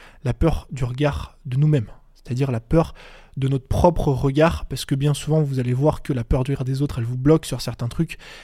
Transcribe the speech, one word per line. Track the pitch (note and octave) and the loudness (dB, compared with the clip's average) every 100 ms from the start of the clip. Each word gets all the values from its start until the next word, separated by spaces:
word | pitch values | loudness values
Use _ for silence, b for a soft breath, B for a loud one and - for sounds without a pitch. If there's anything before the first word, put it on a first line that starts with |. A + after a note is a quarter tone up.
| B B | B B
la | B2+ | -6
peur | B2 E3 - - | 0 2 0 -4
du | C3+ A#2+ | -6 -4
regard | B2 C#3+ - - - C3+ | 0 -2 -2 -8 -12 -4
de | B2+ | 2
nous-mêmes, | D3+ D3 G#2+ - - _ | 4 2 0 -12 -20 _
c'est-à-dire | - B2 C3+ | -8 -4 -2
la | A#2 | -4
peur | - D#3+ D#3 B B B B - | 2 2 2 B B B B -4
de | C3 | -2
notre | C3+ - | -2 -2
propre | - F3+ E3+ C3+ | 2 2 2 0
regard, | B2+ C3+ C3+ E3 - - | 0 0 4 2 2 -8
parce | B2 | -10
que | - C3+ | -4 -2
bien | D3 | 0
souvent, | C#3+ - D#3 | -2 0 0
vous | D3 C3 | 0 -2
allez | B2 | -2
voir | B2+ D3+ - | 2 2 0
que | - | -4
la | C3 | -4
peur | A#2 C3+ | 0 0
du | C3 | 0
regard | C#3 C3 | -2 -2
des | C3+ | -2
autres, | C#3+ - | -2 -2
elle | A#2 | -6
vous | B2+ | 0
bloque | C3+ D#3 - | 4 4 4
sur | B2 | -6
certains | - A2+ A#2+ | -6 -6 -6
trucs, | - E3 - B B | -2 -4 -6 B B